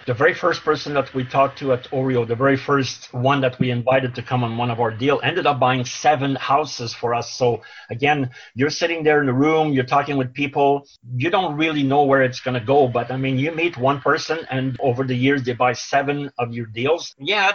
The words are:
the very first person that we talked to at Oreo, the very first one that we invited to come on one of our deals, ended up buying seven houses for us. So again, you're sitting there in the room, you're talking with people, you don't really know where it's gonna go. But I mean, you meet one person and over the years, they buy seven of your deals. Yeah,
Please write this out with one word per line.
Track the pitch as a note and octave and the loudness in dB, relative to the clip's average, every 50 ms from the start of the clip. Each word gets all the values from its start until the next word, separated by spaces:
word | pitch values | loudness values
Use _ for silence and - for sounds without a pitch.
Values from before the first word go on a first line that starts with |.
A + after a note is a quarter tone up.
| - | -4
the | B2+ A#2+ | -4 0
very | A2 D3 F3+ F3 | 2 2 2 2
first | - F#3 E3+ D#3+ - - | 2 0 -2 -2 0 0
person | D#3 D3+ C#3 - D3 D3 | 0 -2 0 -2 -2 -2
that | C#3 B2 - - | -2 -2 -2 -4
we | C3 | -6
talked | B2+ B2+ - C#3 C#3 C3+ - - | -4 0 2 2 2 2 0 -2
to | D3 C3+ | -2 0
at | B2+ A#2+ - - | 0 0 -2 -4
Oreo, | C#3+ C3 C3 C3 B2+ A#2+ A#2 | -4 -2 -2 0 0 0 0
the | A2 A#2 | 0 0
very | A2+ C3+ C#3 C#3 | 2 2 2 2
first | C3 - - C#3+ C3+ C3 B2+ - - - - - | 2 0 0 0 0 0 -2 -6 -12 -14 -10 -6
one | B2 B2 C3+ C#3 C#3 | -2 0 2 2 2
that | C3 B2+ B2+ - | 0 0 0 -2
we | B2+ B2+ | -2 -2
invited | A#2+ A#2+ A2+ B2+ B2+ C3+ C3 B2 B2 | -2 0 0 2 2 2 2 -2 -6
to | B2 | -8
come | A#2 - B2+ B2 | -6 -2 -2 -2
on | A#2+ A2+ A2+ | 0 -2 -2
one | A#2 A#2+ A#2+ | -2 -2 -2
of | A2+ A2+ | -2 0
our | A#2+ A2 | -2 -2
deals, | A2 G#2 C3 C#3+ C#3+ - | -2 -2 0 0 0 0
ended | - C#3 E3+ F#3 D3+ | 0 -2 -2 0 0
up | D3+ C3+ B2 | 0 2 2
buying | C3 B2+ C3 B2+ B2 | 2 2 2 0 -2
seven | - - - - D3 D3+ B2+ C#3 C#3 C3+ | -6 -6 0 2 2 2 2 0 -2 -2
houses | A#2+ - - C3+ D3 D#3 - - - A#2+ A2 | -2 0 0 2 2 0 -2 -6 -8 -8 -10
for | - - B2 A#2 A#2 | -6 -4 -4 -2 -2
us. | A#2+ B2 - | -2 -4 -6
So | - - B2+ A#2+ A2+ G#2+ - - - - - - | -2 0 0 2 2 0 -6 -12 -20 -20 -14 -12
again, | B2 A#2+ C#3+ C#3+ D3+ C#3+ C3 B2+ - - - - - | -4 0 0 2 2 2 -2 -4 -6 -12 -20 -10 -4
you're | A#2 C#3 D3+ | -2 -2 0
sitting | - - F3 E3 E3+ E3 D3+ | 0 0 -2 -2 -2 0 2
there | D#3 D3+ D3 | 4 4 4
in | C#3+ | 4
the | C3 | 2
room, | B2 C3 C#3+ D#3 D#3+ D#3+ D#3 D3+ | 2 4 4 4 4 4 2 2
you're | C#3 C3 B2 | 2 0 2
talking | - C#3 C#3+ C#3+ D3 C#3+ | 2 2 0 0 0 0
with | C3+ B2+ B2 - | -2 -2 -2 -4
people, | C#3+ C#3+ C3+ - D3 C#3 C#3 C#3+ C#3 - - - _ - B2 B2 | -4 -6 -2 0 2 4 4 4 2 -2 -8 -20 _ -14 -8 -4
you | B2 C3+ F3 | -2 0 2
don't | G3+ F#3+ F#3 D#3+ D3 | 2 2 2 0 0
really | D3 D#3+ D#3+ D#3 D3 C#3 | 0 0 0 0 0 0
know | C3 C#3 D3 | 2 4 4
where | C#3+ C3+ C3+ C3+ | 4 4 4 4
it's | C3 B2 B2 - | 2 2 -2 -4
gonna | - B2+ B2+ B2 | -6 -4 -4 -2
go. | G#2 C3 C#3 C#3 C3+ B2 | 0 2 4 4 4 4
But | A#2+ A#2+ A#2 - | 2 -2 -4 -4
I | B2+ | -4
mean, | C3 C3 C3 C3 B2+ | -4 -2 -2 0 0
you | C#3 D#3+ | -2 -2
meet | E3 D#3 E3+ E3+ - B2 | -2 -2 -2 -2 -2 0
one | B2 C3+ C#3+ C3 | 0 0 0 0
person | - D#3+ D3+ D#3 - - D#3 E3 - - | 0 0 0 0 -2 -4 -6 -6 -6 -6
and | C3 C3 C3 C3+ B2+ - | -4 -4 -4 -4 -4 -2
over | - C3 A#2+ C3 C3+ | -2 0 0 0 -2
the | B2+ B2+ | -2 -2
years, | B2 B2+ C#3 C#3+ C#3 A#2+ | 0 2 2 2 2 0
they | B2 | -4
buy | A#2 A2+ B2 B2+ A#2 | -2 0 0 0 0
seven | - - - D3 C#3 C#3 C#3 C#3+ C#3+ C#3+ C#3 - - | -2 -4 -2 0 0 0 0 -2 -4 -6 -8 -6 -6
of | B2 A#2 | -6 -6
your | A#2 A#2+ A2+ | -6 -8 -10
deals. | A2 G#2 A#2 B2 D3 E3 E3+ - - - - | -10 -6 -2 0 0 0 0 -2 -8 -16 -10
Yeah, | C3+ E3 G#3 G#3 F#3+ G3 G3+ | -6 -4 -2 0 0 0 0